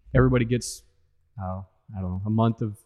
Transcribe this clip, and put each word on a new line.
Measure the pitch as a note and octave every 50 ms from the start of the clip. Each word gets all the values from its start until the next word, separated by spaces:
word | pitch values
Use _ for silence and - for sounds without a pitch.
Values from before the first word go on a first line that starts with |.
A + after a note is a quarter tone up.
| _ - -
everybody | B2+ C3 B2+ B2+ B2 A#2+
gets, | A#2 B2 A#2+ - - - - - _ _ _ _ _ _ _ _ _ _ -
uh, | F#2+ F#2 F#2 F#2+ F#2+ - _ _ _ - A2
I | F#2+
don't | F#2 F2+
know, | F2+ F#2+ G2+
a | G#2+
month | G#2+ A2 A2+ A#2 A2 -
of | A#2+ G#2+ G2+ - _